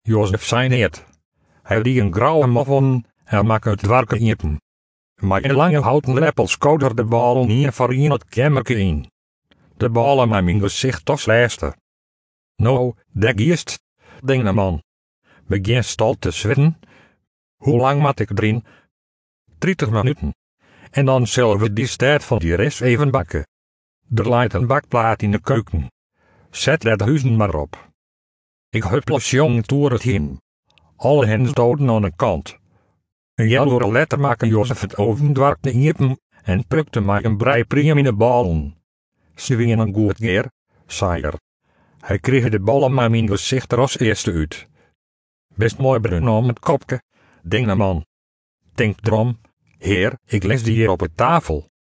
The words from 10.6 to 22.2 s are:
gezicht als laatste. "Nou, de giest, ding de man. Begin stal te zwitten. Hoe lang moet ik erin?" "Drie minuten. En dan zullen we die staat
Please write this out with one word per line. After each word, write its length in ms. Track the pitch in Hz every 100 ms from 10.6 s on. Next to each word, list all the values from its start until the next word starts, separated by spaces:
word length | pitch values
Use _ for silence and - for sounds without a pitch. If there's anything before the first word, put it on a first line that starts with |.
gezicht 500 | 98 - 131 - -
als 160 | - -
laatste. 500 | 113 120 - 71 - _ _ _ _ _ _ _ _
"Nou, 380 | 104 127 127 - _
de 260 | - 107 107
giest, 460 | 127 170 - - _ _ _ -
ding 200 | 131 135
de 80 | 107
man. 300 | 101 95 80 - _ _ _ _ _ -
Begin 380 | 101 98 123
stal 300 | 107 - 110
te 160 | 104 92
zwitten. 500 | - 104 135 151 160 _ _ _ _ _ _ _ _
Hoe 240 | - 120
lang 220 | 131 143
moet 180 | 143 -
ik 100 | 107
erin?" 340 | 101 107 110 - _ _ _ _ _ _ _ _ _
"Drie 320 | 156 185 127
minuten. 440 | 110 127 147 143 - _ _ _ _ -
En 140 | -
dan 220 | 135 131 120
zullen 320 | - 120 101
we 140 | 110
die 140 | 101 135
staat 380 | - 127 147